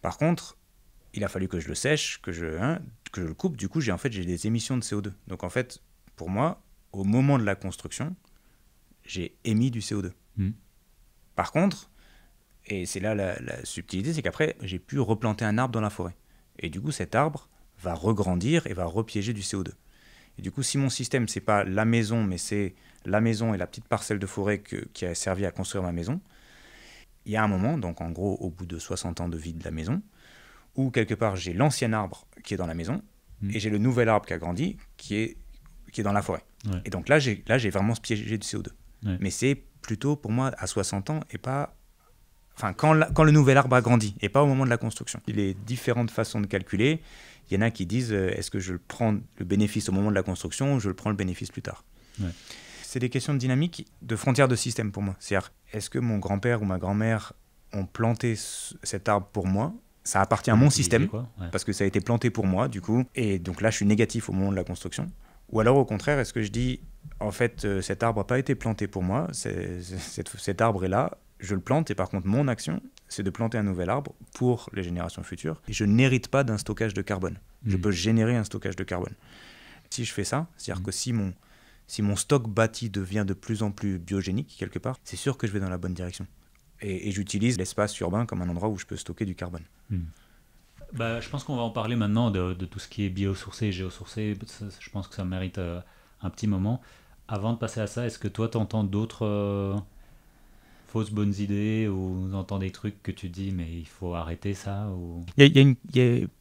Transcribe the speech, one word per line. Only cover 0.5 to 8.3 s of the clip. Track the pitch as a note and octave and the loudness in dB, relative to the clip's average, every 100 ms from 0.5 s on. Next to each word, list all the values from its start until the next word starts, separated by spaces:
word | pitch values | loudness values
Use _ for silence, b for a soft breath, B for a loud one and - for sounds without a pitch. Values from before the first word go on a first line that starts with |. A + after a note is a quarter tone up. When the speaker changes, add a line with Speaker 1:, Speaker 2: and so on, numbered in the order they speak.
| - _ _ _ - - | -20 _ _ _ -20 -12
Speaker 1:
il | - | -6
a | G2+ | -4
fallu | F#2 F#2+ | -2 -2
que | F2 | -4
je | D2+ | -4
le | D2 | -4
sèche, | C3 D3+ - - | 0 0 -2 -8
que | - | -8
je, | E2+ E2 D#2+ | -6 -6 -2
hein, | A#2+ E3 E3 - - | -2 -2 -6 -18 -14
que | - | -6
je | F2+ | -6
le | |
coupe, | - F#3+ D#3 | -4 -4 -4
du | F#2+ | -4
coup, | D#3+ | -2
j'ai, | B2 | -2
en | F2+ | -2
fait, | C#3 | -4
j'ai | G#2 F2 | -4 -4
des | F2 A2 | -4 -2
émissions | A#2 - B2+ | -2 -2 -4
de | |
C | - G#2 | -2 -6
O | |
deux. | G2+ - - | -6 -12 -14
Donc | F#2 | -10
en | F2+ | -4
fait, | B2+ B2 - _ _ _ - | -4 -4 -10 _ _ _ -12
pour | E2 | -6
moi, | F#2+ D3+ - _ _ _ | -2 -2 -4 _ _ _
au | G2+ | -4
moment | G2 A#2 C#3 C#3 | 2 4 6 4
de | |
la | G#2 G2 | 2 0
construction, | F#2+ - - - C#3+ F#3 _ | -4 -8 -12 -8 -8 -8 _